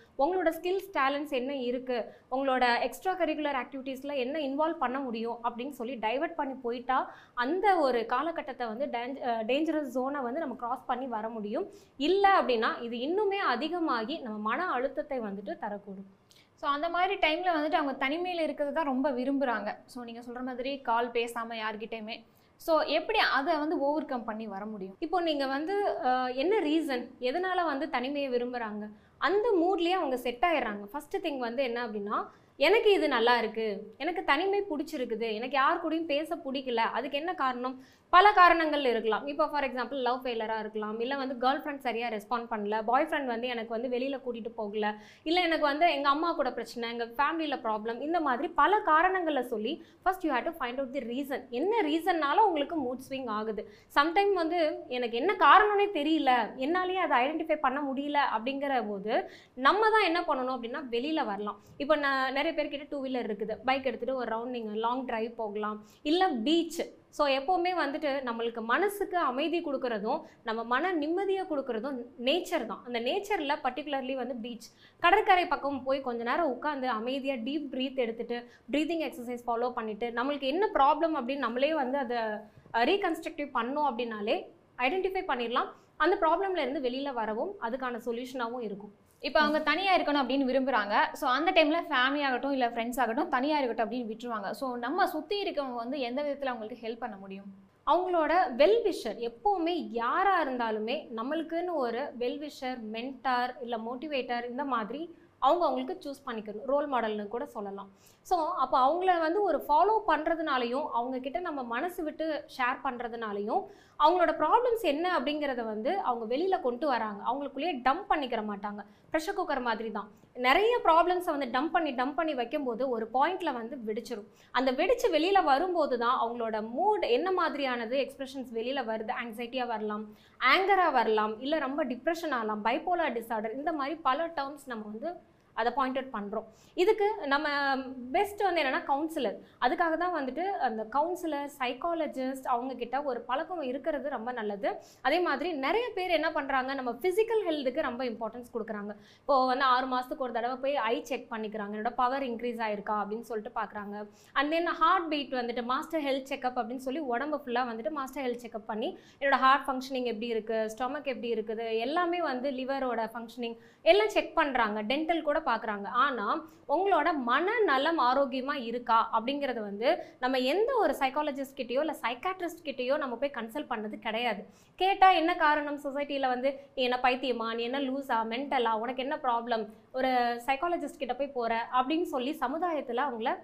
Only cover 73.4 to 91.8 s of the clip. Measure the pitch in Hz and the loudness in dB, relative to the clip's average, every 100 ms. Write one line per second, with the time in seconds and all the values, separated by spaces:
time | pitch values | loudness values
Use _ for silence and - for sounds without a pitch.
73.4 | 285 302 262 254 294 269 254 269 240 247 | -2 -2 -2 -4 -4 -4 -4 -4 -6 -8
74.4 | 214 - - - - _ 349 403 415 359 | -10 -12 -16 -20 -20 _ 4 6 6 4
75.4 | 330 277 277 277 262 277 269 240 233 302 | 4 0 -2 -4 -2 -2 -2 -4 0 2
76.4 | 320 247 302 277 254 220 233 269 269 262 | 0 0 -4 -2 -2 -2 -2 -4 -4 -4
77.4 | 220 302 285 254 262 262 226 226 233 240 | -4 -4 -4 -4 -4 -2 -2 -2 -6 -8
78.4 | 240 - - 269 311 339 294 311 240 240 | -10 -18 -4 -2 0 -2 -4 -6 -8 -6
79.4 | 240 233 247 240 220 202 240 233 262 285 | -4 0 0 -2 -6 -4 -4 -2 -2 -2
80.4 | 269 320 415 294 277 302 330 311 240 285 | 0 2 2 4 6 6 2 0 -2 -2
81.4 | 240 240 285 320 247 277 240 240 220 214 | -2 0 0 2 0 -2 -2 -2 -2 -6
82.4 | - - - 226 254 392 381 320 320 - | -10 -20 -4 2 4 2 0 -4 -6 -8
83.4 | 285 247 233 294 294 233 233 214 208 339 | -4 -4 -2 0 0 0 -4 -4 -2 -2
84.4 | - - _ - 254 370 370 370 370 254 | -4 -18 _ -2 0 0 0 -2 -2 -2
85.4 | 233 254 392 - _ - 311 381 320 349 | -2 -2 -2 -6 _ 0 2 4 4 2
86.4 | 392 359 277 302 254 262 285 240 220 214 | 0 0 -2 -2 -2 -4 -4 -4 -4 -2
87.4 | 349 - 311 262 262 240 240 233 254 262 | -4 -6 -6 -4 -4 -6 -6 -6 -6 -6
88.4 | 233 247 214 196 208 - _ _ 285 311 | -6 -6 -8 -8 -12 -20 _ _ 0 2
89.4 | 302 302 294 311 392 349 302 294 247 277 | 4 2 2 2 4 2 4 2 2 2
90.4 | 262 269 262 247 202 226 302 - 285 254 | 2 2 2 0 2 2 2 0 0 2
91.4 | 349 359 302 330 | 4 6 6 4